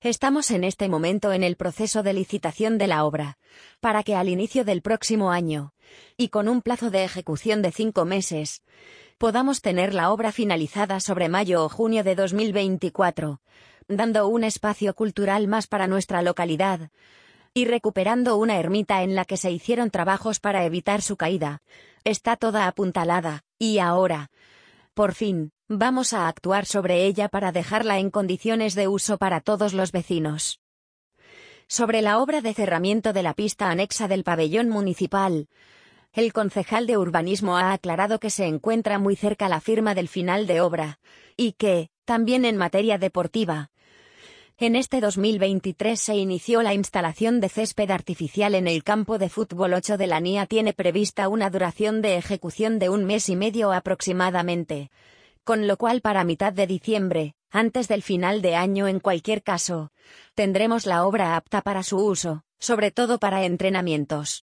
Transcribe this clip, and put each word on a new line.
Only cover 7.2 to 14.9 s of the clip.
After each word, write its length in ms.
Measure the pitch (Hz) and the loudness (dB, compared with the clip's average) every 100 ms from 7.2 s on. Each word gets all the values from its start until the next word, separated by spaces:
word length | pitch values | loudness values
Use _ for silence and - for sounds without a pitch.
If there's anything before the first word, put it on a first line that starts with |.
| 170 147 220 214 | -6 -4 0 0
de 120 | 180 | 0
cinco 320 | - 220 202 | 0 -2 0
meses, 580 | 170 190 190 156 151 - _ _ - - - _ | 0 -2 -2 -6 -6 -12 _ _ -20 -20 -20 _
podamos 440 | 233 226 269 262 | 0 2 0 0
tener 320 | 214 185 190 | 0 0 0
la 200 | 190 170 | 2 2
obra 180 | 214 220 | 2 0
finalizada 680 | 226 208 165 151 208 202 190 | 0 0 0 -2 -2 -2 -2
sobre 260 | 196 180 165 | -2 0 0
mayo 380 | 180 196 175 | 0 2 2
o 20 | 156 | 0
junio 380 | - 226 226 | 0 0 2
de 100 | 190 | 0
dos 180 | 185 190 | 0 0
mil 200 | 202 220 | 0 0
veinticuatro, 880 | 202 196 185 180 - 180 - 156 139 _ - - _ - | 0 0 -2 -2 0 0 0 -8 -8 _ -20 -20 _ -6
dando 400 | 202 233 214 202 | -2 2 2 2
un 160 | 233 | 2
espacio 500 | 220 - 214 208 208 | 0 -2 -4 -2 -4